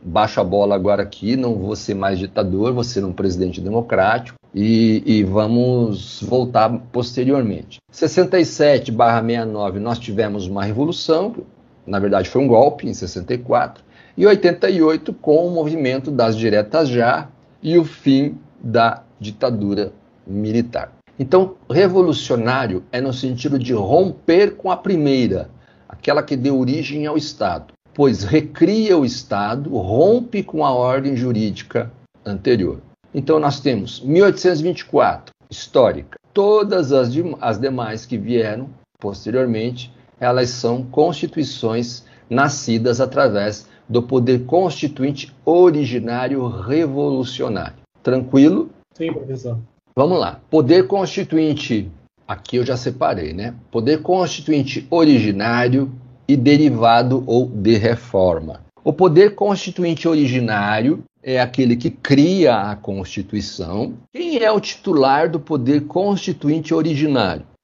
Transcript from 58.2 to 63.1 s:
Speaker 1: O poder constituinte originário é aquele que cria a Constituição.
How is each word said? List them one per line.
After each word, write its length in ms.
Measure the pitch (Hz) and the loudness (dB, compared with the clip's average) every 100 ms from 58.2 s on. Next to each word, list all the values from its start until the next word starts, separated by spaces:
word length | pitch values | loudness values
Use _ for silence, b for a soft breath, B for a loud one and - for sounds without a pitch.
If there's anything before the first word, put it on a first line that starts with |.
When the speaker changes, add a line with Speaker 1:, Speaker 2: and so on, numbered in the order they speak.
| 92 82 80 - - _ | 2 2 -4 -14 -18 _
Speaker 1:
O 80 | - | -4
poder 420 | 147 185 156 202 | 2 4 8 6
constituinte 720 | 208 202 196 - 175 175 165 170 | 4 -2 -2 -6 -6 -4 -2 0
originário 960 | 160 139 127 117 107 101 107 120 175 - _ | 2 2 0 -2 -2 -2 0 0 -2 -6 _
é 180 | - 127 | -4 0
aquele 360 | 123 123 127 120 | 0 2 2 2
que 140 | 165 | -2
cria 800 | - - 139 151 190 151 113 101 | -6 2 4 4 4 4 2 -2
a 60 | 101 | -8
Constituição. 1160 | - 98 92 | -8 -8 -8